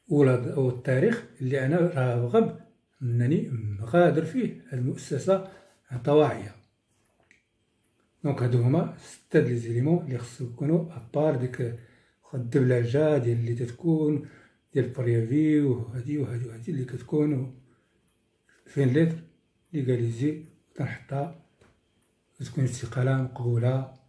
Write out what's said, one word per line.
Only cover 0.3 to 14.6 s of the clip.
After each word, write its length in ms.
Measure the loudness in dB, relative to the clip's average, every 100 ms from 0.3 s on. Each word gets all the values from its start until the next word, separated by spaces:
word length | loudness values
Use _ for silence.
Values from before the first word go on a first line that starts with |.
| 4 0 0
والتاريخ 680 | 0 -2 -2 2 2 0 -6 -8
اللي 260 | -4 -2 0
أنا 100 | 2
راغب 840 | 2 2 0 0 2 2 2 -2 -18 _ _ -8
أنني 460 | -2 0 2 2 0
مغادر 760 | -6 -6 -8 0 4 4 4
فيه 380 | -2 -2 -4 -6 -10
هاد 100 | -6
المؤسسة 760 | -4 -4 -6 -6 0 0 0 -18 -20 _ -12
عن 120 | -8
طواعية. 520 | 2 4 4 0 -10 -16 _ _ _ _ _ _ _ _ _ _ _ _ _ _ _ _
دونك 180 | -6 -2
هادو 200 | 2 2
هما 340 | 4 2 0 -6
ستة 420 | -20 -20 _ 2
د 80 | 2
لي 80 | -2
زيليمون 480 | -2 0 2 0
اللي 140 | 0 -8
خصو 260 | -8 -10
يكونوا 520 | -12 -6 0 0 -2 -12
أبار 400 | -6 0 0 0
ديك 420 | -4 -4 -6 -6 -16 _ _ _
خد 180 | _ -8
الدبلجة 800 | -2 2 4 2 2 2 4 2
ديال 200 | 2 0
اللي 160 | -2
تتكون 760 | -4 -6 -4 0 2 2 0 -4 -18 -20 _